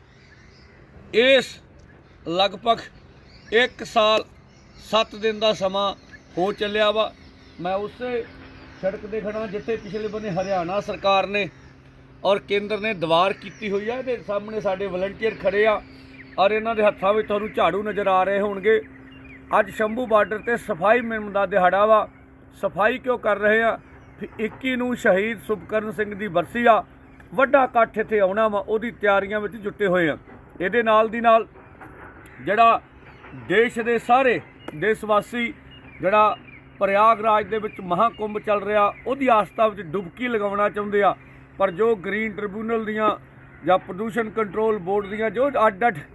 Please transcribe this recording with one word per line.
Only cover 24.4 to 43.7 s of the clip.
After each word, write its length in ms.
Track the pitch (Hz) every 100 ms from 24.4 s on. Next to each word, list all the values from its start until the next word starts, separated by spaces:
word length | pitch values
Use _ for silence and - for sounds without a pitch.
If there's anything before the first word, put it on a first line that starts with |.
| 220 - 262 254
ਨੂੰ 200 | 247 240
ਸ਼ਹੀਦ 420 | 220 190 220 214 -
ਸੁਭਕਰਨ 460 | 208 - 214 214
ਸਿੰਘ 220 | 190 208
ਦੀ 140 | 190 208
ਬਰਸੀ 380 | 170 - 240 233
ਆ, 180 | 208 - - - - -
ਵੱਡਾ 300 | 185 262 277
ਇਕੱਠ 340 | 247 233 226 -
ਇੱਥੇ 220 | 220 214
ਆਉਣਾ 280 | 185 208 220
ਵਾ, 100 | 202
ਉਹਦੀ 320 | - 214 233
ਤਿਆਰੀਆਂ 500 | 160 202 196 196 214
ਵਿੱਚ 160 | 208 226
ਜੁਟੇ 300 | 202 180 202
ਹੋਏ 220 | 180 160
ਆ। 100 | 127 - - - -
ਇਹਦੇ 220 | 185 240
ਨਾਲ 260 | 226 214 226
ਦੀ 120 | 233
ਨਾਲ 260 | 226 226 - - - - - - - - - -
ਜਿਹੜਾ 360 | 135 214 226 208 - - - - - 131 113
ਦੇਸ਼ 300 | 196 240 233
ਦੇ 200 | 226 226
ਸਾਰੇ 420 | - 247 262 180 - - -
ਦੇਸ਼ 300 | 151 196 147
ਵਾਸੀ 500 | 214 208 202 240 233 - - - - -
ਜਿਹੜਾ 360 | 175 214 214 - - - - -
ਪ੍ਰਯਾਗਰਾਜ 680 | 196 196 220 214 220 214 190
ਦੇ 120 | 220
ਵਿੱਚ 220 | 208 -
ਮਹਾਕੁੰਭ 580 | 185 175 226 226 214 208
ਚੱਲ 240 | 214 202
ਰਿਹਾ, 320 | 196 214 202 - 226
ਉਹਦੀ 200 | 269 262
ਆਸਥਾ 420 | 220 185 - 220
ਵਿੱਚ 200 | 196 170
ਡੁਬਕੀ 400 | 185 170 - 247
ਲਗਾਉਣਾ 400 | 226 202 202 208
ਚਾਹੁੰਦੇ 340 | 208 208 202
ਆ, 140 | 190 - - - - -
ਪਰ 120 | 196
ਜੋ 260 | 170 226 214
ਗ੍ਰੀਨ 360 | 196 208 220
ਟ੍ਰਿਬਿਊਨਲ 520 | 196 202 208 220 226
ਦੀਆਂ 320 | 214 214 214 - - - - -
ਜਾਂ 120 | 147